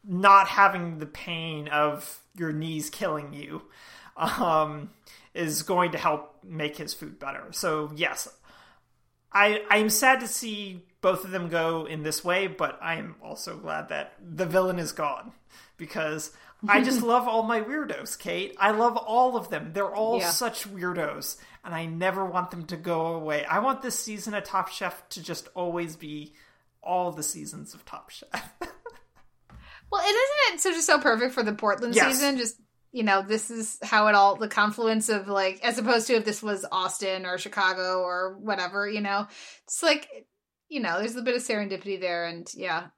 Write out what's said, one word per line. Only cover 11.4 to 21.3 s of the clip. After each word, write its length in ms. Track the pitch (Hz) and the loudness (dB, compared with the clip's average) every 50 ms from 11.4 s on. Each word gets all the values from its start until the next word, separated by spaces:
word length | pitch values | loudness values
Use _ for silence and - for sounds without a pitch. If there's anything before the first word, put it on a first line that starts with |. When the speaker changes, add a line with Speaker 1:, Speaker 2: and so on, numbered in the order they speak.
| 175 165 | -4 -2
Speaker 1:
go 360 | 165 170 160 165 165 160 156 | 0 0 0 0 0 -2 -4
in 180 | - 160 156 151 | -6 -8 -6 -4
this 200 | 156 151 - - | -4 -4 -4 -2
way, 240 | 175 180 190 196 | 0 0 0 0
but 320 | 185 190 - 160 - - - | -2 -2 -2 -4 -4 -4 -6
I'm 340 | - 165 165 160 - 170 160 - | -6 -6 -4 -6 -8 -12 -14 -16
also 360 | - 165 156 - - - 165 | -14 -14 -12 -12 -10 -12 -12
glad 320 | 156 143 165 156 156 151 - | -10 -8 -6 -6 -6 -4 -4
that 240 | 147 147 147 - - - | -6 -6 -6 -8 -14 -20
the 260 | - 175 160 156 185 | -16 -14 -4 -4 -4
villain 340 | 165 165 185 185 185 180 175 | 2 2 2 2 2 0 -2
is 120 | 160 147 - | -4 -6 -6
gone 400 | - 156 143 131 120 - 247 - _ _ _ - - - _ _ | -4 -4 -4 -4 -6 -10 -16 -20 _ _ _ -20 -20 -20 _ _
because 540 | - 165 151 - - 156 151 156 156 151 - - - - - - _ - | -16 -16 -10 -6 -4 -4 -4 -4 -6 -8 -10 -14 -20 -20 -20 -16 _ 2
I 140 | 214 202 214 - | 4 6 6 6
just 180 | 262 262 233 | 4 2 2
Speaker 2:
<laughs> 20 | 233 | 4
Speaker 1:
love 240 | 233 233 247 247 | 4 4 4 4
all 160 | 247 220 226 226 | 2 2 2 2
my 180 | 220 233 226 | 2 0 0
weirdos, 560 | 214 226 285 311 294 214 160 139 - - - | -2 -2 -4 -6 -4 -6 -6 -8 -8 -10 -10
Kate. 380 | - - 175 175 175 196 202 - - | -8 -6 -6 -4 -4 -6 -6 -2 2
I 120 | 196 208 | 2 2
love 260 | 220 214 233 240 226 | 4 4 2 2 2
all 380 | 240 226 220 220 247 254 254 240 | 0 -4 0 4 4 4 4 2
of 140 | 226 180 - | -2 -4 -4
them. 220 | 190 147 147 160 160 | -6 -6 -6 -6 -4
They're 200 | 196 202 190 202 | -2 -2 -2 0
all 260 | 202 220 226 233 190 | -2 0 0 2 0
Speaker 2:
Yeah. 100 | 180 170 | 0 0
Speaker 1:
such 380 | 160 - 254 226 - - - | 0 0 -2 -4 -4 -6 -10
weirdos, 680 | 202 196 185 175 180 175 170 156 147 147 147 - - | -10 -8 -4 -4 -2 -2 -2 -4 -4 -4 -8 -10 -10